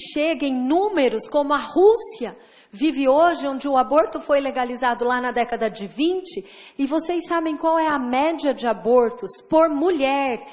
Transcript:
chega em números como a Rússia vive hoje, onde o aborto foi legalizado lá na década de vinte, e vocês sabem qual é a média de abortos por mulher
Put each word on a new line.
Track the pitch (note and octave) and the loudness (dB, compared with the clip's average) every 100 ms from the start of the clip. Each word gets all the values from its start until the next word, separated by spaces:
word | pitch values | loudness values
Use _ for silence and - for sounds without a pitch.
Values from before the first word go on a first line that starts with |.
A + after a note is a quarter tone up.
| - | -6
chega | D4+ D#4 D#4 C#4+ | -2 -2 -2 -2
em | B3+ B3+ | -2 0
números | E4+ G#4 F4+ B3 A3 - | 2 2 2 2 0 -2
como | D4 C#4+ | -2 0
a | C#4+ | -2
Rússia | - D#4+ G4+ A4+ - - G#3 - - _ _ | 0 4 6 6 0 -10 -10 -12 -20 _ _
vive | G3+ D#4 C4 C4 | -2 -2 2 2
hoje, | C#4+ F4 D#4 C#4 | 4 4 2 -4
onde | C4+ C#4+ | -4 0
o | C4 | 0
aborto | B3 D4 A4+ D#4 | 2 2 2 -2
foi | - C#4+ | 0 0
legalizado | C4+ C4+ B3 A#3+ B3 A#3+ A#3+ | 0 -2 -4 -2 -2 0 0
lá | B3 | 0
na | B3 | -2
década | A#3+ A#3 A#3 A3 | -2 -2 -2 -4
de | A3 G3+ | -6 -10
vinte, | A3 D#4+ F#4 F4+ G3 - - - - | -2 -2 -2 -6 -12 -12 -18 -16 -6
e | C4+ | -2
vocês | D#4 D#4+ F4 E4 | -2 -2 -6 -4
sabem | E4+ D#4+ D4+ | -2 -2 -2
qual | E4 E4 | 0 2
é | D#4+ | 0
a | C#4+ | -2
média | B3 B3+ D#4 D#4+ D4 | -2 0 0 0 -2
de | A#3+ A#3+ | -2 -2
abortos | G3 G#3+ B3 A#3 A3+ G3 - - | -2 2 4 2 -2 -12 -14 0
por | D#4 E4 | 4 4
mulher | C#4+ E4+ E4 C4+ C#4 C4+ A3 - | 2 0 0 0 0 -2 -4 -10